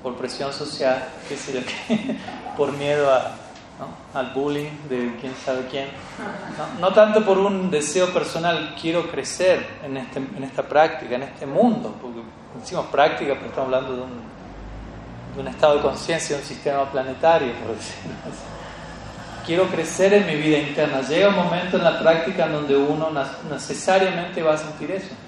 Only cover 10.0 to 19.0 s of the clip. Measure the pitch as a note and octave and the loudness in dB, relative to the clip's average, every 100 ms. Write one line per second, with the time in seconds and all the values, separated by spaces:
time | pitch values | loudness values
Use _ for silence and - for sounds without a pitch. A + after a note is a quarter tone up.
10 | B2 - C3+ - C3+ - - C#3+ D#3+ - | -6 -8 -8 -8 -6 -4 2 4 4 2
11 | - B2 C3+ - C#3+ D3+ A#3 G#3+ A2 - | -4 -4 -6 -10 -4 4 4 4 -4 -10
12 | B2+ A2+ A2 - - B2+ - F3 C3 C#3 | -12 -12 -14 -18 -18 -16 -8 -6 0 6
13 | D#3 - D#3 C3+ A#2+ - C3+ B2+ C3+ B2+ | 6 6 -2 -2 -2 -4 0 0 0 -6
14 | B2+ A#2+ A2+ - - - - - - - | -8 -12 -14 -16 -16 -16 -14 -14 -14 -14
15 | - - - C#3 C3+ B2 D#3 D3 C#3+ C3 | -14 -16 -12 -8 -8 2 4 6 2 -2
16 | - E3 - C#3+ C3+ B2+ D3+ C#3 C3+ C#3 | -2 -2 -2 -6 -6 -6 -2 0 0 -2
17 | C3 B2+ D#3+ E3 C3 A#2 - G#2+ - - | -4 2 6 6 4 -4 -6 -6 -8 -12
18 | E2+ - - - - - - - - - | -12 -12 -12 -12 -14 -14 -14 -14 -14 -14